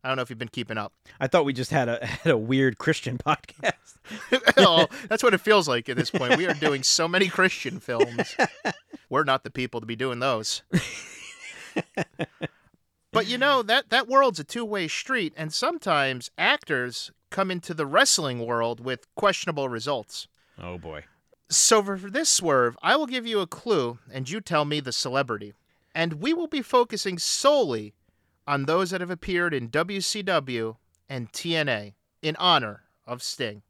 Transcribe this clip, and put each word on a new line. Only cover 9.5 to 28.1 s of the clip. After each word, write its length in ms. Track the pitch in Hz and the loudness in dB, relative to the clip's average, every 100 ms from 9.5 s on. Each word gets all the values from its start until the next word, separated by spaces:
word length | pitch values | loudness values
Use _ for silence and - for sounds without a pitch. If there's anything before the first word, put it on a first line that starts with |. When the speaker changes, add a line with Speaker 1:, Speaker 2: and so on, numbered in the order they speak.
Speaker 1:
people 280 | 131 127 120 | -6 -6 -6
to 60 | |
be 100 | 110 | -8
doing 240 | 117 131 120 | -4 -4 -2
those. 440 | 135 113 110 - _ 175 - - - - - - - - - 302 - - - - 165 _ 175 _ _ _ _ _ _ | -2 -2 -4 -8 _ -2 0 -10 -14 -18 -20 -18 -18 -18 -8 -8 -6 -6 -8 -6 -8 _ -12 _ _ _ _ _ _
But, 160 | 226 208 | -2 0
you 100 | 247 | 0
know, 240 | 269 269 | 2 2
that, 280 | 214 247 - | 2 0 2
that 180 | 247 240 | 0 4
world's 320 | 269 262 170 | 4 4 2
a 40 | |
two-way 440 | 147 233 226 208 160 | -8 -6 -4 -2 -2
street, 460 | - - 254 160 - | -6 -4 -2 -2 -4
and 160 | 156 | -6
sometimes 760 | - 254 349 196 151 135 127 - - | -2 -2 -2 0 2 2 -2 -8 -2
actors 720 | 190 285 - 135 123 117 - _ _ | 0 0 0 -2 -2 -8 -12 _ _
come 220 | - 190 | -4 -2
into 220 | 180 - | -4 -6
the 120 | 165 | -6
wrestling 600 | 143 170 269 - 147 123 | 2 4 4 2 0 -4
world 380 | 117 117 117 117 | -2 0 0 -2
with 300 | 123 127 _ | -6 -8 _
questionable 540 | - 202 180 - 151 135 | 0 0 0 -4 -4 -4
results. 580 | 117 120 135 101 - - _ _ - | -4 -4 -4 -6 -14 -14 _ _ -16
Speaker 2:
Oh, 160 | 90 90 | -12 -10
boy. 280 | 82 76 - _ _ _ _ | -10 -14 -16 _ _ _ _
Speaker 1:
So 320 | - - 220 | 2 6 4
for, 140 | 196 196 | 2 -8
for 120 | 196 | -6
this 200 | 247 320 | -2 0
swerve, 480 | - 175 135 120 120 | 0 2 2 2 0
I 140 | 170 | 2
will 120 | 277 285 | 2 0
give 200 | 254 233 | -4 -2
you 120 | 214 | -4
a 80 | 175 | -4
clue, 520 | - 233 185 120 120 - | -8 0 0 0 -6 -12
and 180 | 135 127 | -10 -8
you 120 | 208 | -8
tell 240 | - 160 | -2 0
me 140 | 147 151 | 0 -4
the 120 | 131 | -4
celebrity. 640 | - 127 135 131 107 104 _ _ _ _ | -4 -2 -2 -2 -6 -8 _ _ _ _
And 200 | 160 165 | -4 -4
we 200 | 151 240 | -2 -2
will 140 | 330 320 | -2 -2
be 140 | 294 | -6
focusing 560 | - 254 233 208 202 175 | 2 2 2 -2 -4 -4
solely 760 | - - 277 294 180 113 104 _ _ | -2 2 4 4 2 -2 -6 _ _